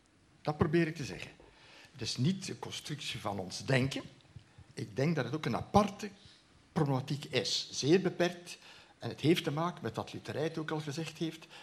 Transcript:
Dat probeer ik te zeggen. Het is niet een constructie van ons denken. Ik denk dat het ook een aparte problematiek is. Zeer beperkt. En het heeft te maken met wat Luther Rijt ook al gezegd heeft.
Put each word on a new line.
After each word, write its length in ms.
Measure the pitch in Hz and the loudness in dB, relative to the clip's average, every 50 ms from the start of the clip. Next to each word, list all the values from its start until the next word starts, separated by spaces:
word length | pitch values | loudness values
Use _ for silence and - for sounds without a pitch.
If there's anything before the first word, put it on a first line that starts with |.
| _ _ _ _ _ _ _ _ | _ _ _ _ _ _ _ _
Dat 160 | - 147 151 - | -4 -4 2 2
probeer 280 | 196 156 151 170 165 | 4 4 6 4 4
ik 100 | 156 156 | 4 0
te 80 | 160 131 | -4 -6
zeggen. 260 | 98 85 - - - - - - - - - - - - - - - | -6 -6 -8 -10 -12 -14 -18 -20 -20 -20 -20 -20 -20 -20 -20 -20 -20
Het 80 | - - | -10 -6
is 160 | 113 - - | -6 -4 0
niet 320 | - 123 165 190 190 - - | 2 2 2 2 0 -4 -8
een 100 | - - | -8 -8
constructie 600 | - 107 - - - - 151 - - - - 101 | -10 -10 -10 -10 -8 -8 -8 -8 -6 -8 -8 -4
van 180 | - 107 101 101 | -4 -4 -4 -4
ons 260 | 92 92 - - 101 | -6 -6 -8 -4 0
denken. 380 | 113 135 123 131 139 - 269 - - - - - - - - - - _ - - - - | 2 4 4 4 2 0 -4 -8 -10 -14 -20 -20 -20 -20 -20 -20 -20 _ -20 -20 -16 -10
Ik 220 | - 113 - - | -10 -10 -6 -2
denk 200 | 127 135 170 170 | 0 2 2 2
dat 80 | 143 123 | 0 0
het 100 | 117 143 | -2 -4
ook 120 | 156 - | -2 -2
een 100 | 139 110 | -2 -2
aparte 540 | 87 - - - 202 208 202 - - 214 202 - - - - - - _ _ - - - _ | -2 0 4 6 6 6 6 2 -6 -10 -12 -12 -16 -20 -20 -20 -20 _ _ -20 -20 -20 _
problematiek 520 | - - 151 139 135 127 123 - 147 135 - | 2 2 4 4 4 2 0 -2 -4 -4 -4
is. 440 | - - 123 - - - - - - | 0 0 0 2 2 0 -2 -2 -4
Zeer 280 | - - 127 135 170 196 | -4 0 4 6 6 6
beperkt. 580 | 170 175 - - 175 175 175 - - - - - - - - - - - - _ | 6 2 2 2 0 0 0 -4 -12 -16 -16 -16 -18 -20 -20 -20 -20 -20 -16 _
En 100 | - 117 | -8 -8
het 120 | 117 - | -4 2
heeft 240 | - 147 185 175 - | 4 4 4 4 4
te 60 | 160 | 0
maken 320 | 143 151 165 175 165 - | 0 0 0 -2 -4 -4
met 140 | - 113 - | -6 -4 -4
wat 160 | 110 101 - | -4 -6 -6
Luther 220 | - - - - 107 | -8 -10 -8 -6 -4
Rijt 240 | 120 151 165 156 165 | -2 -2 -2 -2 -4
ook 120 | 156 - | -4 -2
al 100 | 160 156 | -4 -4
gezegd 380 | 151 151 135 160 160 151 - - | -4 -4 -6 -6 -6 -8 -6 -4
heeft. 280 | 170 156 - - - - - - | -4 -4 -4 -8 -14 -18 -20 -20